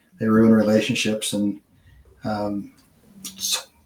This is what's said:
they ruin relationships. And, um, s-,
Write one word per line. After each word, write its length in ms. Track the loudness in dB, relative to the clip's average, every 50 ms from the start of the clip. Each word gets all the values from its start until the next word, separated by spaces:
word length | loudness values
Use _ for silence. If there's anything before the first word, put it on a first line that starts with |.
| _ _ _ -4
they 80 | 0
ruin 240 | 2 4 6 6 6
relationships. 840 | 6 4 4 4 2 2 2 0 -2 -2 -2 -4 -4 -4 -4 -4 -4
And, 260 | -2 -2 -4 -4 -6 -12 _ _ _ _ _ _ -20 _ _ _ _ -8
um, 480 | -6 -6 -4 -6 -6 -6 -8 -10 -12 -18 _ _ _ _ _ _ _ _ -20 -18 -18 -12
s-, 280 | -10 -6 -6 -6 -6 -8 -12 _ _ _